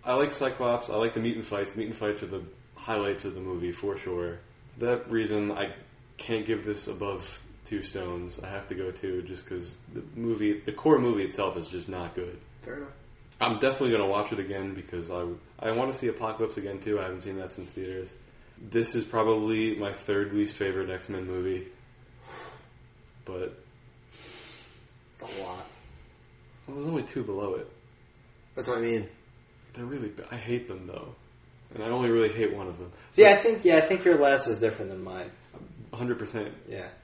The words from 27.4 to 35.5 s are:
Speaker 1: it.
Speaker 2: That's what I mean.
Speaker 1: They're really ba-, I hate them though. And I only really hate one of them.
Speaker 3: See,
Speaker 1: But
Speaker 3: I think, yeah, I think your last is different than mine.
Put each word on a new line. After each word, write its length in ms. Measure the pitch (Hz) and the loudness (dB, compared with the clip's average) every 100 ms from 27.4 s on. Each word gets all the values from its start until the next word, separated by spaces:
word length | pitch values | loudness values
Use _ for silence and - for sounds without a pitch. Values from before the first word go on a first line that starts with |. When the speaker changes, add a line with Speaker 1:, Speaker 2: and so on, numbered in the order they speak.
| 101 | -2
Speaker 1:
it. 160 | - - - - - - - - - - | -2 -6 -16 -20 -20 -20 -20 -20 -20 -14
Speaker 2:
That's 140 | - 123 | -6 -2
what 100 | 120 | 0
I 20 | |
mean. 260 | 117 113 101 - - - - - - | 2 0 -2 -12 -20 -20 -20 -20 -18
Speaker 1:
They're 100 | - | -12
really 240 | 120 139 110 | -8 -6 -6
ba-, 180 | - - | -8 -12
I 60 | 120 | -10
hate 320 | 110 120 120 | -2 -2 -2
them 180 | 92 90 | -12 -10
though. 280 | 98 - - - - - - - | -10 -12 -16 -20 -20 -20 -20 -14
And 100 | - | -8
I 40 | 110 | -2
only 220 | 123 123 | 0 4
really 200 | 117 110 | 6 6
hate 220 | 107 107 | 4 0
one 120 | 101 92 | 0 -6
of 120 | 85 | -8
them. 120 | 90 - - | -12 -14 0
Speaker 3:
See, 100 | - | 12
Speaker 1:
But 100 | 208 | 12
Speaker 3:
I 40 | 202 | 12
think, 280 | 226 214 | 8 6
yeah, 120 | 180 160 | 8 8
I 40 | |
think 240 | 160 190 | 8 4
your 120 | 180 156 | 6 8
last 300 | 143 139 127 | 8 6 4
is 100 | 104 | 2
different 320 | 110 - 95 | 2 0 -8
than 140 | 95 | -8
mine. 260 | 92 92 90 - - | -8 -8 -10 -14 -20